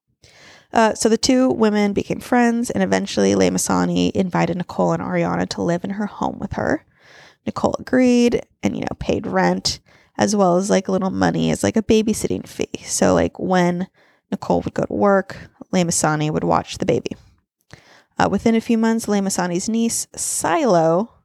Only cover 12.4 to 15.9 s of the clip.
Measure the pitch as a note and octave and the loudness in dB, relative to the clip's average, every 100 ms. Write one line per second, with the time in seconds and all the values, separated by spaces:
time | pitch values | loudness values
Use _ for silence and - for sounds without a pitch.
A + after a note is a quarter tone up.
12.4 | - - - - - - F#3 F3+ E3+ - | -6 -8 -8 -8 -8 0 2 2 0 -2
13.4 | F3+ F#3 F3 F3 F#3+ _ _ _ _ - | -2 2 2 0 -6 _ _ _ _ -6
14.4 | - F3 - - - - G3+ G3 - - | -2 -2 -2 -4 -4 0 2 2 0 -8
15.4 | - - - F#3+ E3+ | -20 -20 -4 0 0